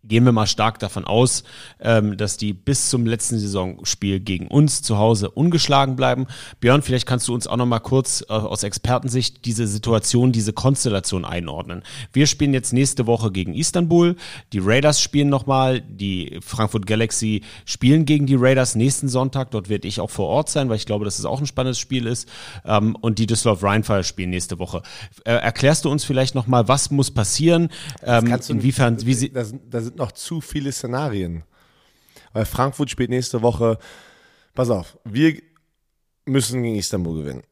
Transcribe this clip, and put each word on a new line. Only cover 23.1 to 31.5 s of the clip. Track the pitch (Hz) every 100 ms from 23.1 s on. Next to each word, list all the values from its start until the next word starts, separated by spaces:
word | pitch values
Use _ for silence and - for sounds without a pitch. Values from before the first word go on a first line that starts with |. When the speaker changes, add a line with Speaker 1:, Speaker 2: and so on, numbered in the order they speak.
| 104
Speaker 1:
die | 110
Düsseldorf | 113 120 95
Rheinfire | 98 104 107 101
spielen | 90 - 90
nächste | 92 - 87
Woche. | 87 87 - - - -
Äh, | -
erklärst | 117 107 - 135 156
du | 151
uns | 143
vielleicht | - 131 131
noch | 135 113
mal, | 127 107
was | 139 -
muss | 139 135
passieren? | - 104 - 156 170 170 - - 120
Speaker 2:
Das | - 117
Speaker 1:
Ähm, | 117
Speaker 2:
kannst | 120 -
du |
Speaker 1:
inwiefern, | 143 117 135 123
Speaker 2:
nicht, | 113
Speaker 1:
wie | 113
sie | 127 135
Speaker 2:
da | 127
sind, | 113 127 120
da | 120
sind | 113 170
noch | 123
zu | - - 165
viele | - 147 139
Szenarien. | 131 123 127 147 104 90 85 80